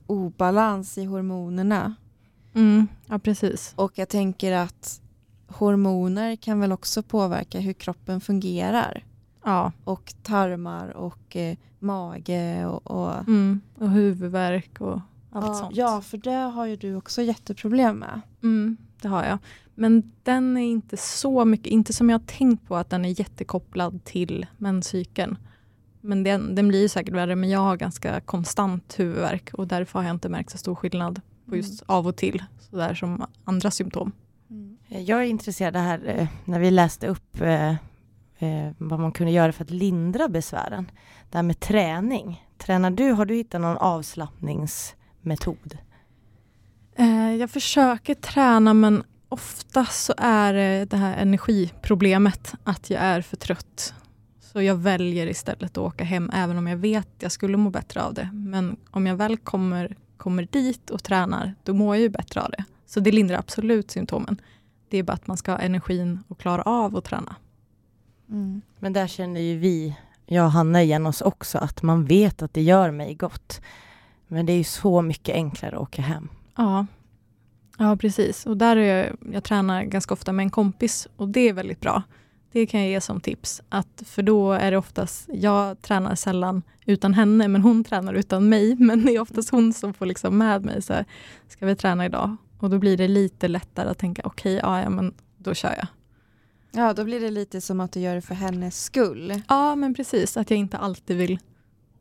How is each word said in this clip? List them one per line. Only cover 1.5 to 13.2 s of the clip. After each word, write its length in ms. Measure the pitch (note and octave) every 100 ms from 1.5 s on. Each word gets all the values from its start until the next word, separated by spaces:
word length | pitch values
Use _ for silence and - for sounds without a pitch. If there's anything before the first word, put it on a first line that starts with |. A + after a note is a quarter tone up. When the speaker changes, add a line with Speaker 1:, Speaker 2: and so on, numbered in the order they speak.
| F3+ G3 G#3 G#3+ A3 _ _ _ _ _
Speaker 2:
Mm, 340 | A3+ G#3+ G#3 G#3+ - -
ja, 140 | G#3
precis. 540 | G#3+ G3+ G3 - - -
Speaker 1:
Och 160 | G3 -
jag 140 | F#3+
tänker 420 | G3+ G3 F#3 F#3+
att 500 | F3+ F3 - - - - _ _ _ -
hormoner 880 | - G#3 G3+ G3 F#3 F#3 F#3+ A3+ A3+
kan 240 | - G#3
väl 120 | G3+
också 320 | F#3 - -
påverka 560 | G#3+ A3 F#3+ E3+ - F#3
hur 140 | F#3+
kroppen 480 | F#3 - F3 - F#3
fungerar. 800 | - G3 F#3 F3 F3+ A#3 - - - - _ _
Speaker 2:
Ja. 280 | B3+ F#3 F3+ -
Speaker 1:
Och 300 | - F#3+ - -
tarmar 640 | - G#3 F#3+ F3 E3+ E3+ F#3 -
och, 380 | F3+ - - F3+
eh, 220 | E3 E3+ _ _
mage 840 | G3 F#3+ F3 E3+ E3 F3 E3+ F3 F3
och, 260 | E3 -
och 280 | F3+ F3 -